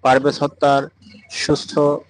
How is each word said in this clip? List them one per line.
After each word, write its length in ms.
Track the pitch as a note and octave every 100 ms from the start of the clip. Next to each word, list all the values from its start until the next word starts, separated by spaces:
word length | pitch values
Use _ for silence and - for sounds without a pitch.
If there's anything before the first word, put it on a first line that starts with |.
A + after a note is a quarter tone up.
পারভেজ 360 | C3 C3 C#3 C3
হত্যার 440 | C#3+ _ C#3+ C#3 C#3+ _ - - _
সুষ্ঠু 680 | - - C#3+ - - D3 D3 -